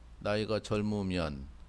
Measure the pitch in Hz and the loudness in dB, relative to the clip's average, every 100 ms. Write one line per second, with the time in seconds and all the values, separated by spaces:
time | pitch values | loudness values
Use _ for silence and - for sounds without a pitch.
0 | - - 104 107 107 104 - 107 104 104 | -18 -6 0 2 2 0 2 2 2 2
1 | 95 92 80 69 67 - | 2 2 0 -2 -10 -14